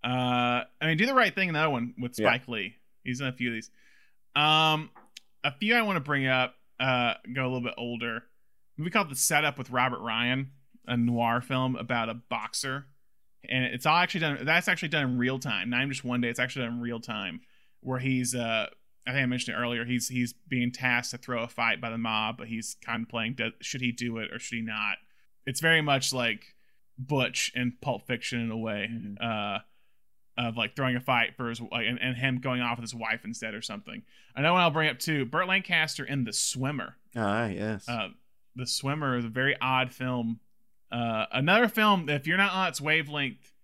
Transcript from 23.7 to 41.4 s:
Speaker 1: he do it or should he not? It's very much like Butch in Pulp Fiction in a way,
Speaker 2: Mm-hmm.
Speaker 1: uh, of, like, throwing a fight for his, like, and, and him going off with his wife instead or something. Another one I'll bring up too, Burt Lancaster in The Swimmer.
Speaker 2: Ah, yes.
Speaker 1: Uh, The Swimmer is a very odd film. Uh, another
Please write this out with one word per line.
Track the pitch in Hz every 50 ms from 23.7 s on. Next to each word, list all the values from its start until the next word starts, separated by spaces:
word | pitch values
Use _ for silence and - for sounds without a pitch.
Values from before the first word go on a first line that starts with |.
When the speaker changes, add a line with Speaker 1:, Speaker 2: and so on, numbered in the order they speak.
| - 135
Speaker 1:
he | 127 123 117
do | - 123 120 113
it | 113 110 - -
or | 117
should | - - 120
he | 117
not? | 113 110 110 107 104 104 92 - - _ - - - - - - _
It's | - 131 -
very | 156 165 165 160
much | 151 147 139 135 131 - 131
like | 127 120 117 107 101 - - - - - - - - - - -
Butch | - 127 131 151 135 127 - - - - - -
in | 127 123 123 123 -
Pulp | - 143 120 104 -
Fiction | - 127 117 - - 123 120
in | 117 113
a | 110
way, | 113 110 110 104 104 98 113
Speaker 2:
Mm-hmm. | 117 117 - 104 101 101
Speaker 1:
uh, | - 117 110 107 104 101 98 101 - - - - - _ _ _ - - - - - - -
of, | - 120 117 113
like, | 117 110 104 -
throwing | - 135 127 123
a | 123
fight | 127 - 127 120 113 - -
for | - 127 117
his, | 117 113
like, | 120 - - 117 117
and, | 107 123 120
and | - 127 127
him | 120 127 135 127 123
going | 127 135 127 123
off | 123 120 117
with | 117 117
his | 110 120
wife | 117 113 110 110 117 -
instead | 110 113 - 113 110 110
or | 110
something. | 117 - 107 104 - - - - - _ - - - - -
Another | - 139 160 175
one | 180
I'll | 175 165
bring | 143 160 156 151
up | 127
too, | - - - 156 143 131
Burt | 117 135 160 185 180
Lancaster | 190 196 185 - 175 165 160 156 - - -
in | - 139 139 123
The | 113
Swimmer. | 104 - - - - 131 131 139 151 131 95 - - - - - -
Speaker 2:
Ah, | 120 110 101 101 113 117
yes. | 110 95 90 104 110 107 98 - -
Speaker 1:
Uh, | 120 113 104 92 - - - - - - - - -
The | 123 127
Swimmer | - - - - 135 143 156 151 135 127
is | 120 117
a | 117
very | 110 127 131 139 131 -
odd | 120 131 131 131 131 127
film. | - - 131 127 127 123 117 113 117 113 _ _ - - - - _ - - - -
Uh, | 120 117 117 113 110 107 - -
another | 127